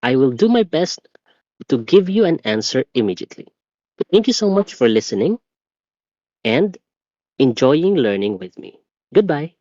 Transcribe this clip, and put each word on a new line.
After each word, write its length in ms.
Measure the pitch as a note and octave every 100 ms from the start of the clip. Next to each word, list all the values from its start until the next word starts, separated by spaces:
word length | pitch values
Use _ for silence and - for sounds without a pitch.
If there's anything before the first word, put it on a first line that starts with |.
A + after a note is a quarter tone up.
I 140 | A#2+ C3
will 140 | C3+
do 180 | B2 A3
my 140 | A#3+
best 440 | G#3+ D3+ F3 - _ _ _ _ _ _ -
to 80 | B2+
give 300 | A2+ F#3+ F#3
you 160 | G3 G3+
an 140 | E3 -
answer 400 | G#2+ G#2+ C3 C3
immediately. 540 | - G#2+ F2+ - - - _ _ _ _ _ -
Thank 160 | G3+ A3+
you 60 |
so 160 | A#3+ G#3
much 240 | F#3+ G3+ -
for 140 | A#2+
listening 500 | A2 - G2+ B2+ A#3 _ _ _ _ _ _ _ _ _ _
and 340 | A2+ A#2 G3+ F3+ _ _ _ _ _ _
enjoying 560 | C3+ A2+ C3 D3 F3+ G3
learning 420 | A#2 G2+ G2+ G2+
with 180 | F#2 _
me. 200 | - - _ _ _
Goodbye. 420 | - G#3 D3+ D#3 _